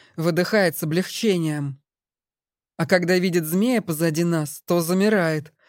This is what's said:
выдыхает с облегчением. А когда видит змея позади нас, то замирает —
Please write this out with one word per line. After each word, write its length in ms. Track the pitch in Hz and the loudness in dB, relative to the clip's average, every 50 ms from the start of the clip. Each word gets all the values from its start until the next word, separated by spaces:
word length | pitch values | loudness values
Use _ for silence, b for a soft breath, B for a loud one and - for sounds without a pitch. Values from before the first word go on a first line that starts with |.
| b b b | b b b
выдыхает 600 | - 160 170 170 165 180 - 220 214 190 170 156 | -2 -2 0 2 2 0 2 2 2 2 2 0
с 60 | - | -2
облегчением. 960 | - 156 156 175 185 - - - - 220 190 175 160 156 151 147 143 139 135 - _ _ _ _ _ _ _ _ _ _ _ _ _ _ _ _ _ _ _ | -4 -2 -2 -2 -2 -4 -6 -2 0 0 0 0 0 -2 -2 -4 -4 -6 -8 -12 _ _ _ _ _ _ _ _ _ _ _ _ _ _ _ _ _ _ _
А 100 | - 165 | -6 0
когда 320 | - 190 180 180 170 185 180 | 2 2 2 2 2 2 2
видит 260 | 180 190 165 180 160 | 2 2 0 0 -2
змея 360 | 156 170 185 214 254 254 220 | 0 0 0 2 2 0 0
позади 440 | - - 160 151 170 165 156 160 175 | -2 -2 -2 0 0 0 0 0 0
нас, 380 | 170 170 160 151 143 - - _ | 0 0 -2 -2 -4 -8 -14 _
то 140 | - 175 175 | -2 0 0
замирает — 760 | 165 165 180 185 196 214 214 196 170 160 156 156 156 - b b b | 0 0 0 2 2 2 2 2 2 0 -2 -4 -6 -10 b b b